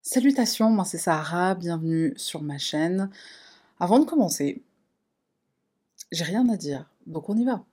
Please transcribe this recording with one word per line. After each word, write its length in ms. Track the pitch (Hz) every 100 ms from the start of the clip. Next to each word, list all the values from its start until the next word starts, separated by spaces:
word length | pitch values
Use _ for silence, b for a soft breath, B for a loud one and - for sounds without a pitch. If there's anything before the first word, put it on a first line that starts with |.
| - 254
Salutations, 540 | 262 269 226 - 220
moi 160 | 214 190
c'est 120 | 170
Sahara, 580 | - 156 151 175 185 180
bienvenue 580 | 170 165 160 165 165 -
sur 260 | - 156
ma 160 | 151 143
chaîne. 520 | - 151 165 185 196 B B B B B B _
Avant 180 | 180 240
de 60 | 311
commencer, 560 | 320 180 - 143 - _ _ _ _ _ _ _ _ _ _ _ _ _ _ -
j'ai 100 | 165
rien 240 | 160 208 247
à 80 | 208
dire, 340 | 147 135 - _ -
donc 220 | 160 -
on 80 | 214
y 80 |
va. 220 | 247 226 -